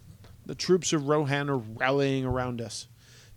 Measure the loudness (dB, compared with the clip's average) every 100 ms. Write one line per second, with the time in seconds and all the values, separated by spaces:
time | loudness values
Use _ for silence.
0 | -20 -20 -20 -20 -14 -6 2 2 4 0
1 | 2 2 2 0 0 -2 -4 -2 0 2
2 | 2 2 0 -2 -2 -6 -8 -10 -14 -20
3 | -20 -20 -20